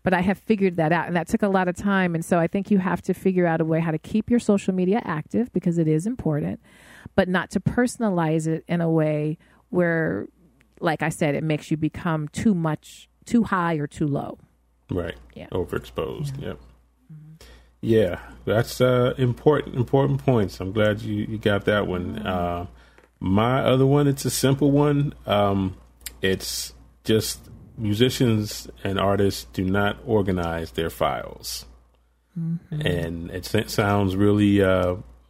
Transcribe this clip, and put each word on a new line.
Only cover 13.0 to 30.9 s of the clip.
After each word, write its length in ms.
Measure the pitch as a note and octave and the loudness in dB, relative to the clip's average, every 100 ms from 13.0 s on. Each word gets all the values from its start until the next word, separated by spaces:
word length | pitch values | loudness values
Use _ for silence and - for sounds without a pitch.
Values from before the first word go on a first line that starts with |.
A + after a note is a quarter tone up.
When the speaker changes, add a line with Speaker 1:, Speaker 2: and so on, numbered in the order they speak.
| - _ | -20 _
Speaker 1:
too 180 | - A#3+ | -2 0
high 300 | G#3 F#3+ E3+ D#3+ | 2 0 0 -2
or 100 | C#3+ | -4
too 180 | - D#3 | -4 -2
low. 320 | C#3 - - _ _ _ _ _ | -2 -6 -12 _ _ _ _ _
Speaker 2:
Right. 260 | F#2 E2+ E2+ - | -6 -4 -8 -16
Speaker 1:
Yeah. 140 | - E2 | -20 -8
Speaker 2:
Overexposed. 920 | F#2+ F2 - - - C#2+ A1+ C#3+ C3+ | -6 -4 -6 -6 -6 -6 -6 -8 -8
Speaker 1:
Yeah. 80 | - | -10
Speaker 2:
Yep. 80 | E2+ - _ _ _ _ | -12 -16 _ _ _ _
Speaker 1:
Mm-hmm. 340 | D#3 D#3 D#3+ - - _ _ | -20 -20 -20 -20 -20 _ _
Speaker 2:
Yeah, 400 | A2+ A2 F#2+ F2 - - | 0 2 2 -2 -10 -10
that's, 360 | - G#2 A#2+ - | -2 0 -2 0
uh, 340 | B2+ B2 B2 - | 2 4 2 0
important, 560 | B2+ A#2 - D3 - | -2 2 2 2 0
important 500 | - A#2 C#3 C#3 C3+ | -4 0 2 2 0
points. 360 | - B2 F#2+ - | 2 2 2 -2
I'm 100 | F#2+ | -4
glad 280 | G#2+ G#2+ G#2 | 0 2 0
you, 220 | A2+ G#2 | -4 -4
you 140 | G#2 G#2+ | -4 -2
got 260 | G#2+ G2+ | 0 2
that 220 | G2+ G#2 F2 | 2 0 0
one. 280 | F2+ F2 F2 | -2 -4 -6
Speaker 1:
Mm-hmm. 100 | F#2+ | -4
Speaker 2:
Uh, 400 | F#2 F2 F2 F#2+ - - _ _ _ | -2 -2 -4 -8 -14 -20 _ _ _
my 420 | F#2 G2 A#2 C3 | 0 2 4 2
other 260 | A2 C3 C3+ | 4 4 4
one, 200 | C#3+ C#3+ | 4 4
it's 180 | C#3 | 2
a 60 | B2+ | -2
simple 400 | - C3 C#3 D3 | 0 2 4 4
one. 440 | C#3+ D3 C#3+ C#3+ - - | 4 4 2 -2 -4 0
Um, 500 | G2+ G2+ G2 F#2+ F#2+ - _ - - | 2 2 2 -2 -4 -16 _ -18 -4
it's 520 | F#2+ F#2+ - - - - - _ | -2 -2 -4 -8 -10 -16 -20 _
just 360 | - A2 - - - - - - | 0 0 0 -8 -14 -20 -20 -8
musicians 920 | A2 G#2 B2+ - B2+ A2 G#2+ - - - | -4 2 2 4 2 2 -2 -8 -14 -10
and 160 | G2+ G2 | -4 0
artists 440 | F#2+ G2 G2 - - | 2 4 2 0 -6
do 100 | - | -4
not 320 | F#2 G2 G2+ G#2 | 0 2 0 -2
organize 680 | - G#2+ G2 F#2 E2+ E2 E2 | 0 0 2 0 -2 -4 -6
their 180 | - E2 | -4 -6